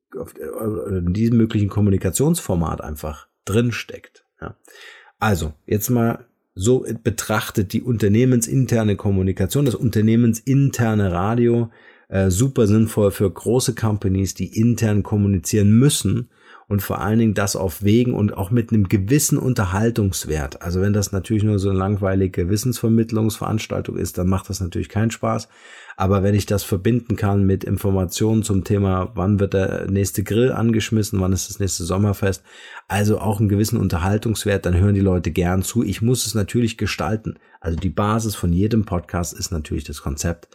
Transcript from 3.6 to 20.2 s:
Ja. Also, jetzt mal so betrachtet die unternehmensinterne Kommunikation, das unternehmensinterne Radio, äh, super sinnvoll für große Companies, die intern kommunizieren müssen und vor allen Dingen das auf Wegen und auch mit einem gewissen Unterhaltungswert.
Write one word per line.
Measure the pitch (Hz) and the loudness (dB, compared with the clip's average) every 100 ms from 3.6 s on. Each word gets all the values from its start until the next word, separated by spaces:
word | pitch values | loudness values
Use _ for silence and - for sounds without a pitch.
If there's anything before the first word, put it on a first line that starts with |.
| 120 110 - - - _ _ _ | 0 -2 -10 -16 -18 _ _ _
Ja. | - - _ - - - - _ | -16 -16 _ -20 -20 -20 -20 _
Also, | 107 92 76 - - | 0 0 -2 -8 -4
jetzt | 101 - | -4 0
mal | 123 117 - - _ _ | 0 0 -2 -10 _ _
so | - 101 127 117 110 | -4 2 2 0 -4
betrachtet | 117 - - 107 - - 92 | -4 -4 -2 -4 -2 -4 -2
die | 110 | -4
unternehmensinterne | - 110 104 107 127 123 - 135 120 117 107 98 | -2 0 2 4 4 2 0 0 0 2 2 0
Kommunikation, | 107 98 95 92 95 139 143 | 0 0 0 0 0 0 0
das | |
unternehmensinterne | 104 120 110 110 113 120 113 - 135 139 - 117 107 98 | 0 0 2 4 4 4 0 0 2 2 2 0 2 2
Radio, | 85 98 120 120 117 113 - - _ _ | 0 0 2 2 2 -2 -8 -20 _ _
äh, | 98 95 | 0 2
super | 90 131 131 104 | 2 0 2 4
sinnvoll | 107 110 - 101 | 4 2 2 0
für | - 98 | 2 -2
große | - 98 123 - | -2 -2 0 0
Companies, | 117 110 107 98 95 98 - | -2 -2 0 0 0 -2 -4
die | 92 110 | -6 0
intern | 117 113 110 104 | 2 2 2 0
kommunizieren | - 104 101 95 - 107 101 | 0 0 2 0 0 2 6
müssen | 113 139 143 95 104 123 _ - - _ | 6 6 2 0 -2 -4 _ -20 -20 _
und | 101 | -4
vor | - - | -2 -4
allen | 98 110 | 0 2
Dingen | 113 | 2
das | 101 98 - | 2 -2 -2
auf | 95 - | -4 -2
Wegen | 101 113 123 | 2 4 4
und | 101 104 - | 2 0 -2
auch | 92 | -2
mit | 120 110 | -2 2
einem | 110 95 | 0 2
gewissen | 107 98 147 - 147 | 0 2 0 2 0
Unterhaltungswert. | 127 123 92 95 113 120 98 85 | 0 0 0 0 0 2 -2 -2